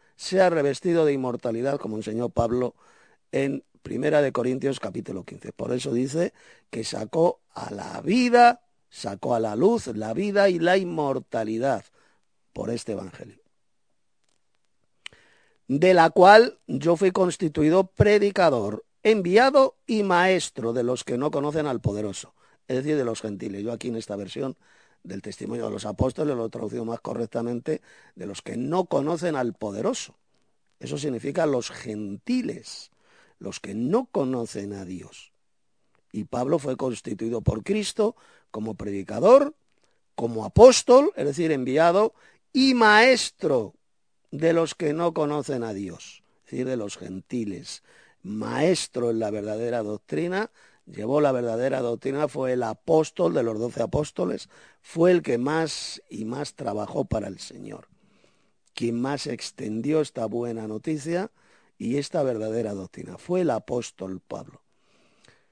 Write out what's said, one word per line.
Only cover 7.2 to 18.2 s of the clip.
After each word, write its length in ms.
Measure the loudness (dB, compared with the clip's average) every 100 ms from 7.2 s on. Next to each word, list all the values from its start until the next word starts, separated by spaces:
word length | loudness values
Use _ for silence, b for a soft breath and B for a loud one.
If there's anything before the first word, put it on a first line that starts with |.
| 2 0 _
a 180 | -12 -10
la 300 | -10 -10 -6
vida, 600 | 0 2 4 8 8 6 _ _ _
sacó 460 | -12 -10 -6 -2 0
a 40 |
la 160 | 0 2
luz 320 | 2 2 -2
la 260 | -6 -6
vida 360 | -4 -2 2 4
y 80 | 4
la 200 | 2 2
inmortalidad 1040 | 0 -2 -2 -2 -4 -6 -4 -2 -2 -2 -6 _ _ _ _ _ _
por 180 | -10 -6
este 220 | -6 -6
evangelio, 440 | -8 -10 -16 -20 -20 _ _ _ _ _ _ _ _ _ _ _ _ _ _ _ _ -20 b b b b b -4
de 260 | 2 6
la 160 | 8 6
cual 480 | 8 10 10 8 0 -6
yo 300 | -2 0 2
fui 160 | 2
constituido 760 | 2 0 0 -4 0 2 4 2
predicador, 1000 | 2 4 4